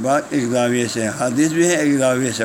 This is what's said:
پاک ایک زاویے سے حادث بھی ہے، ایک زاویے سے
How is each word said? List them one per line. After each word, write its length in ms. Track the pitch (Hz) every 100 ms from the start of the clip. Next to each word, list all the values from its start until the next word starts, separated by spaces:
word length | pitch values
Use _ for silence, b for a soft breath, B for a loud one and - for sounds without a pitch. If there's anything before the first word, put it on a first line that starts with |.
پاک 180 | 123 143 147
ایک 160 | 147 117
زاویے 340 | 123 120 123 117
سے 140 | 117 110 101
حادث 320 | 123 127 156
بھی 140 | 160 175
ہے، 80 | 170
ایک 220 | 151 143
زاویے 340 | 131 127 131
سے 60 | 107